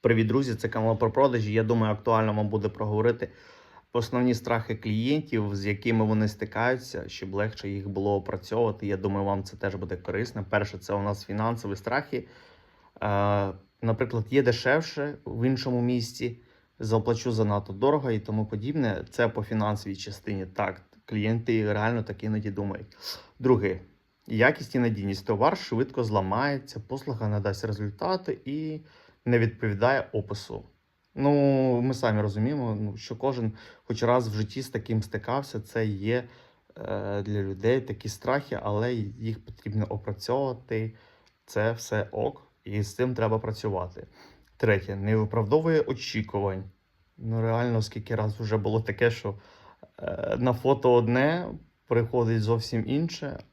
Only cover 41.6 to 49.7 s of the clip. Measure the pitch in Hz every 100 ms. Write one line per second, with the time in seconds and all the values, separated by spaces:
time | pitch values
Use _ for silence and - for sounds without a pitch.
41.6 | 110 113 - 107 101 104 123 - _ _
42.6 | - 104 101 - 127 117 110 113 113 107
43.6 | 113 95 87 - - - - - _ _
44.6 | 110 98 92 98 101 110 107 113 104 151
45.6 | 165 160 - 135 - 110 107 101 101 95
46.6 | 98 _ _ _ _ - 113 113 113 113
47.6 | 120 113 107 113 107 117 107 104 110 110
48.6 | 107 113 113 117 120 113 104 98 - -
49.6 | -